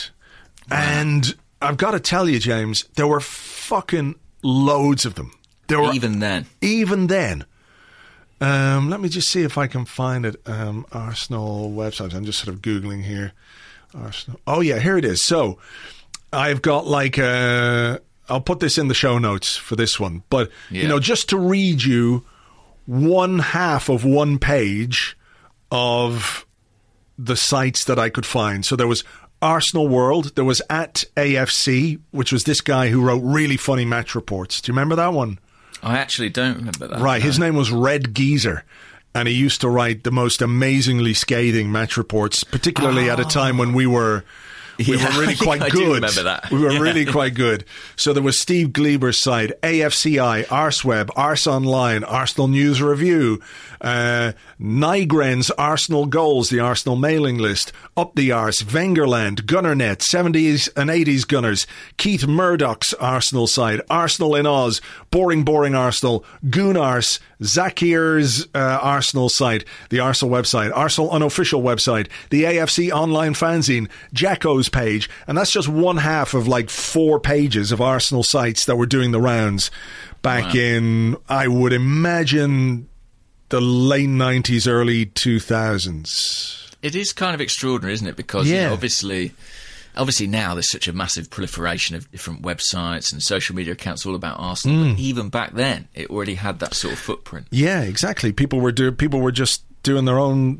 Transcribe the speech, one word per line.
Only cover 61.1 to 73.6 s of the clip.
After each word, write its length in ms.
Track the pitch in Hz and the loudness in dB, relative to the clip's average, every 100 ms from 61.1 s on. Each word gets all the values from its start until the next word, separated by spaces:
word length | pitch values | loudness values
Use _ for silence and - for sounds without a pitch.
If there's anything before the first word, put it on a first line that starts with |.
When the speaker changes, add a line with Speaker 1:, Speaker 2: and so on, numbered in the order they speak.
| 139 123 | 2 2
Speaker 2:
Gunners, 420 | 139 117 98 - - - - | 0 2 0 -4 -10 -14 -4
Keith 280 | 208 185 131 | -2 0 2
Murdoch's 680 | 156 180 175 135 110 - - | 2 2 2 0 0 -4 -2
Arsenal 520 | 127 131 - 127 113 | -2 0 0 0 0
side, 340 | - 113 107 - | 2 0 0 0
Arsenal 440 | 165 165 - 160 147 | 0 0 0 2 2
in 100 | 147 | 2
Oz, 340 | 139 123 117 - - - | 2 2 -2 -8 -20 -2
Boring 320 | 170 180 160 | 2 2 2
Boring 320 | 147 151 143 135 | 2 4 4 2
Arsenal, 500 | 127 - 127 117 - - 139 | 2 0 0 0 -4 -6 -2
Goon 260 | 151 196 185 | 2 4 4
Arse, 420 | 135 123 117 - - _ | 2 2 0 -2 -8 _
Zakir's, 1080 | 104 151 185 - 170 165 160 156 143 117 - 139 | -2 0 0 0 2 2 4 4 2 0 -4 -2
uh, 240 | 131 135 | 0 0
Arsenal 480 | 131 139 127 135 123 | 0 0 0 0 0
site, 360 | - 127 110 - - - | 2 0 0 -4 -18 -4
the 100 | 123 | 0
Arsenal 340 | 127 131 131 | 0 0 0
website, 380 | 123 120 120 107 | 0 0 0 0
Arsenal 380 | 123 151 - 156 | 0 0 0 0
unofficial 500 | 160 143 - 180 143 | 2 0 0 0 2
website, 460 | 123 113 131 113 101 - - | 2 0 0 0 -2 -10 -2
the 160 | 143 160 | 2 2
A 140 | 170 | 2
F 80 | 160 | 0
C 220 | - 175 | 0 0
online 420 | 156 160 156 160 | 0 2 2 0
fanzine, 540 | 143 165 165 | 0 0 2